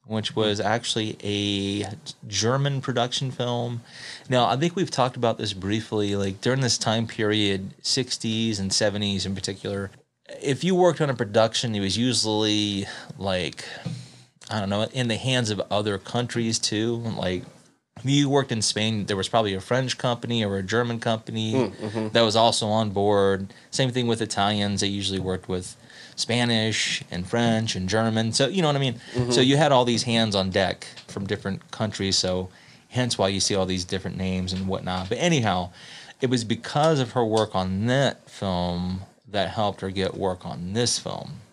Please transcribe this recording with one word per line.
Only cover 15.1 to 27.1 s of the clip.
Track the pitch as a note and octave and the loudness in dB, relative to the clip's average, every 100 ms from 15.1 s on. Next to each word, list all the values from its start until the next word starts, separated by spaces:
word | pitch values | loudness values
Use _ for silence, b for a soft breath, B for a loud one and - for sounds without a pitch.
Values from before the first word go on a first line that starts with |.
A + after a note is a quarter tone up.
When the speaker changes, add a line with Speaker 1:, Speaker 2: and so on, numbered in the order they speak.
| G#2+ | -2
Speaker 1:
hands | B2 B2+ A2 | 0 0 0
of | G2+ - | -2 -2
other | G2+ G#2 F#2+ | -2 0 -4
countries | - A#2+ A#2+ A#2+ A2+ A2+ | -4 -4 -2 -2 -2 -2
too. | - G#2+ A2+ A#2 | -2 -2 -2 -2
Like, | A#2 A2 F2+ F#2 - - _ _ _ - | -4 -4 -2 -4 -8 -20 _ _ _ -6
if | B2+ | 2
you | C#3+ C#3+ | 4 4
worked | C#3 C3 | 2 2
in | A2+ | -2
Spain, | - G#2 A2 A2 F#2 | -2 0 0 0 -2
there | G2 | -2
was | F#2 | 0
probably | A#2+ G#2+ | 2 2
a | F#2+ | -2
French | - B2 B2+ - | -2 -2 0 -2
company | B2+ A#2 A#2 A#2 | -2 -2 -2 0
or | G#2 G2 | 0 -2
a | |
German | F#2+ A2+ A#2+ A2+ | 0 0 0 -2
company | A#2+ A2+ A#2 A2+ A2 | -2 -2 -4 -4 0
Speaker 2:
Mm, | C3 G#2+ - | 0 0 -4
mm-hmm. | G#2+ A2+ A2 | -6 -4 2
Speaker 1:
that | A2+ | 4
was | A2+ A2 | 6 6
also | A2+ A2 A2 | 6 4 0
on | G#2+ A2 | 2 2
board. | G2 G2+ G2+ G2 G2 F#2+ B B | 2 4 6 4 2 -4 B B
Same | - C3 | 0 0
thing | B2 A#2+ | 2 0
with | A2+ | 0
Italians. | G#2+ - G2+ G#2 G2+ F#2+ | -2 0 2 2 0 0
They | G2+ | 0
usually | G2+ G2 F#2+ | -2 -2 -2
worked | F#2 F#2 - | -2 -4 -4
with | F#2 F2+ - B B B | -6 -6 -16 B B B
Spanish | - - A#2+ A#2+ A#2 A2 G#2+ - - - | -8 -2 0 2 2 2 0 -2 -4 -6